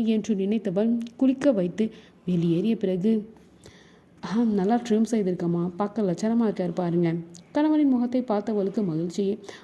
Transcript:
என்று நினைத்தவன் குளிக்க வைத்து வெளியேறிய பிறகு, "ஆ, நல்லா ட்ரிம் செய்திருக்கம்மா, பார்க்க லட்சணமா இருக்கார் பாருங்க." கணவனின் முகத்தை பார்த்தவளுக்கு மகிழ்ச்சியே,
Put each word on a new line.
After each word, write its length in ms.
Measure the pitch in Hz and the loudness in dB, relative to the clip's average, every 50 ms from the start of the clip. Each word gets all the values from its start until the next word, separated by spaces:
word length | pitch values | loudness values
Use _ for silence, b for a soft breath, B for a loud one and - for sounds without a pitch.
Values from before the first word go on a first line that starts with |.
| 226 | 0
என்று 300 | 226 220 214 214 226 214 | 2 0 0 0 0 0
நினைத்தவன் 580 | 190 190 202 220 226 - 202 170 196 220 233 240 233 233 - - | 0 0 0 0 0 -2 -2 0 0 2 2 0 -2 -4 -8 -2
குளிக்க 360 | - 262 262 269 269 - 285 | 0 2 2 2 4 2 2
வைத்து 320 | 233 196 175 180 170 - 220 220 B B B B B _ - | 4 2 0 0 0 -2 -2 -2 B B B B B _ -4
வெளியேறிய 500 | 175 180 170 170 170 165 175 196 226 226 | -2 0 2 2 2 2 2 2 0 0
பிறகு, 360 | 220 196 185 185 175 185 226 226 214 208 - - - - - - B B B B B B B B B B _ - - - | 0 0 -2 0 0 2 2 2 2 -2 -6 -14 -20 -20 -20 -20 B B B B B B B B B B _ -16 -14 -8
"ஆ, 200 | 175 190 233 240 | -4 0 0 0
நல்லா 320 | 220 208 190 185 202 240 | 2 2 2 2 2 2
ட்ரிம் 340 | 233 240 - 214 220 226 - | 0 2 2 2 2 2 2
செய்திருக்கம்மா, 540 | 240 214 190 185 180 180 175 175 170 170 170 185 175 | 0 0 0 0 -2 -2 -2 0 0 0 -2 -2 -4
பார்க்க 260 | - 208 202 208 - | -4 -4 -4 -2 -2
லட்சணமா 400 | 208 180 170 - 220 220 233 233 | -2 -2 -2 -2 0 0 2 2
இருக்கார் 300 | 226 208 196 - 180 170 | 2 0 0 -2 -4 -4
பாருங்க." 380 | 170 185 180 170 170 175 170 165 165 170 165 - - - - - | -2 -2 -2 0 0 2 2 2 0 -2 -6 -10 -16 -20 -14 -4
கணவனின் 400 | - 294 302 311 311 302 294 269 | -2 0 2 2 2 4 4 4
முகத்தை 300 | 254 233 247 247 254 254 | 2 2 0 0 -2 -2
பார்த்தவளுக்கு 600 | 247 - 208 208 202 233 208 202 190 196 190 233 208 | -2 0 -2 -2 -2 -2 -2 0 -2 -2 -2 -2 -2
மகிழ்ச்சியே, 500 | 170 156 160 175 180 - 214 196 190 214 B B B B B | -2 -2 -2 -4 -4 -2 -2 -2 -2 -2 B B B B B